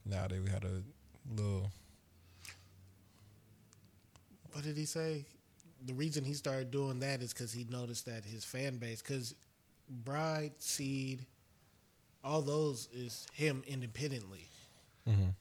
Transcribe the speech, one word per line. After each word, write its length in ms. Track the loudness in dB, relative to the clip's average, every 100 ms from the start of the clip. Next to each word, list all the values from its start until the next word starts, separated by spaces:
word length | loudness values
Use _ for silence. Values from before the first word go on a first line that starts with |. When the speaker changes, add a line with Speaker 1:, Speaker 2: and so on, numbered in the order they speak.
Speaker 1:
now 220 | -2 0 0
they 80 | 0 2
had 140 | 2
a 180 | 0 -2 -4 -10 -20 -14 -4
little. 400 | 0 2 4 0 -4 -12 -20 -20 -20 -20 -18 -16 -16 -18 -20 -20 -20 -20 -20 -20 -20 -20 -20 -20 -20 -20 -20 -20 -20 -20 -20 -12
Speaker 2:
What 120 | -6
did 120 | -2 0
he 100 | 0
say? 380 | 2 2 0 -4 -14 -20 -20 -20 -10
The 100 | -4
reason 300 | 0 2 2
he 100 | 0
started 360 | 0 0 0 0
doing 300 | 2 2 2
that 220 | 2 0
is 100 | -2
'cause 200 | -4 -4
he 120 | -4
noticed 420 | -4 -4 -2 -4 -4
that 180 | -6
his 200 | -6 -8
fan 340 | -6 -2 -2 -2
base, 240 | -4 -4
'cause 320 | -2 -2 -2 -8 -18 _ _ -20 -12
Bride, 720 | -8 -2 0 2 2 0 -4
Seed, 680 | -2 0 2 0 0 -4 -8 -16 -20 -20 -20 -20 -20 -20 -20 -8
all 180 | 0 2
those 460 | 4 6 4 2 -4
is 340 | -6 -6 -6 -8
him 300 | 2 2 2 -2
independently. 840 | -4 -4 -2 -2 -2 -6 -12 -16 -20 -20 -20 -20 -2 6
Speaker 1:
Mm-hmm. 240 | 8 6 4